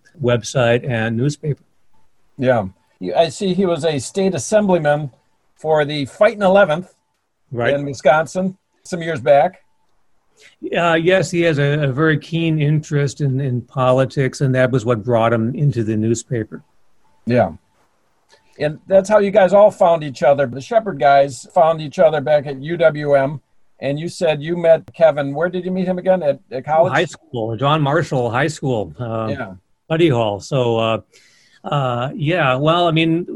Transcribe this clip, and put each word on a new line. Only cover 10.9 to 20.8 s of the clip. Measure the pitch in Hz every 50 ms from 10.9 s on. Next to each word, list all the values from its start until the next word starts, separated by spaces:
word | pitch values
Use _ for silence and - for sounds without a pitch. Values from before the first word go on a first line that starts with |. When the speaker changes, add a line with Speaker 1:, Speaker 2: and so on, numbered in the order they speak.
| 165 170
Speaker 1:
yes, | 165 180 190 190 151 -
he | 175 170
has | 170 165 151 143
a, | 143 143 147 151 147 135
a |
very | 120 143 160 160 151 147
keen | - - 160 165 165 165 156 151
interest | 143 147 156 147 - - 151 143 143 135 - -
in, | 147 135 127 135
in | 143 127 123 120
politics, | - _ - 135 127 127 127 135 131 - - 147 131 127 - -
and | 143 131 127
that | 131 127 127
was | 131 123 110
what | 123 120 104
brought | 98 120 117 113 113 117
him | 117 113 113 120 -
into | 180 147 143 - 120
the | 107 107 110
newspaper. | 107 110 113 117 - - - 127 113 107 - - - _ _ _ _ _ _ _ _ _ _ _ _ _
Speaker 2:
Yeah. | 113 123 120 98 80 78 - _ _ _ _ _ _ _ _ _ _ _ _ _ _ _ _ _ _ _
And | - 147 151 151 - _
that's | - 190 190 190 196
how | 214 208
you | 202 202
guys | 185 196 190 165
all | 196 202 214 196
found | - - 190 170 170 156 151
each | 143 123 -
other. | 170 147 139 143 139
The | 120 117 135
Shepherd | - - 240 220